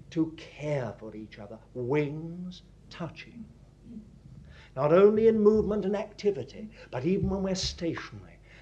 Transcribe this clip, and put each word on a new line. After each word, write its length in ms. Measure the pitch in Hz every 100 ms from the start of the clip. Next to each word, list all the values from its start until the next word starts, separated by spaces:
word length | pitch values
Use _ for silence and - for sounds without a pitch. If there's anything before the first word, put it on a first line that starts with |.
| -
to 220 | 165 160 -
care 560 | - - 147 143 117 -
for 180 | 110 107
each 240 | 107 -
other, 180 | 101 110 -
wings 880 | 123 123 147 143 156 165 175 180 180 - - -
touching. 560 | - 170 - - - - - - - - - - - - - - - - 131
Not 180 | 147
only 340 | 175 208 214 226
in 140 | 220
movement 440 | 208 220 175 208 190
and 100 | 202
activity, 760 | 208 - 208 165 117 95 107 - -
but 140 | 123 143
even 240 | 196 190
when 140 | 196
we're 120 | 190 185
stationary. 840 | - - 170 131 - 104 90 - - -